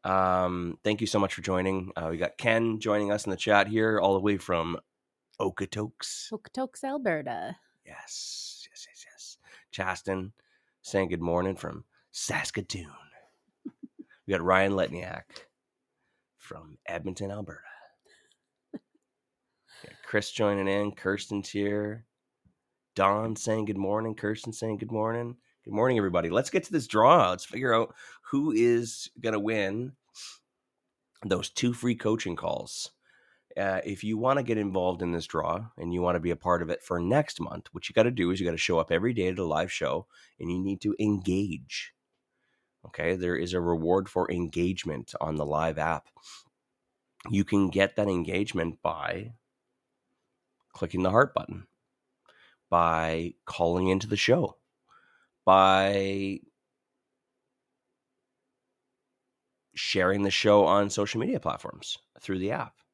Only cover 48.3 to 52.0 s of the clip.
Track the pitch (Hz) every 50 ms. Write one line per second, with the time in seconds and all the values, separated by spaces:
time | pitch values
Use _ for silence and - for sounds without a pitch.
48.3 | 92 95 104 - - 92 82 85 78 _ - 82 82 82 - 82 85 92 107 117
49.3 | 117 _ _ _ _ _ _ _ _ _ _ _ _ _ _ _ _ _ _ _
50.3 | _ _ _ _ _ _ _ _ _ - - 82 - 90 92 92 98 117 139 135
51.3 | - - - - 92 92 92 _ _ _ _ _ _ _